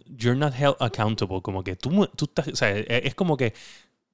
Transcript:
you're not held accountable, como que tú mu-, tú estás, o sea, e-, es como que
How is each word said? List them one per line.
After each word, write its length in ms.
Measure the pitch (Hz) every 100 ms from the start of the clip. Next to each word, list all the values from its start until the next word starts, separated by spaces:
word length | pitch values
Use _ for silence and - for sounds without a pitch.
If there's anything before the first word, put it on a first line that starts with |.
| -
you're 300 | 123 117 127
not 160 | 151
held 220 | 127 143 139
accountable, 600 | 120 - 107 110 92 95
como 200 | 98 95
que 120 | 95 90
tú 140 | 127
mu-, 160 | 185 196
tú 200 | - 151
estás, 220 | - 160
o 80 | 131
sea, 140 | 113 101
e-, 300 | 107 120 120
es 80 |
como 220 | - 180 143
que 180 | 120 - - - _ _ _